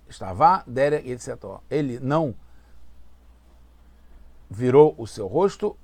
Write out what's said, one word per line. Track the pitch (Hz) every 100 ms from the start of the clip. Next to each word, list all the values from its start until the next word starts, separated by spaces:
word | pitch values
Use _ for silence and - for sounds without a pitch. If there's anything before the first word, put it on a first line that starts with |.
| -
estava, | - 95 92 156 185 -
dere, | 120 143 147 127
et | 123
cetera." | - 120 98 95 -
Ele | 143 143 120
não | 131 156 151 - - - - - - - - - - - _ - - - - - - - - - -
virou | 101 127 135 151 151
o | 110
seu | - 98
rosto, | 131 196 - 208 -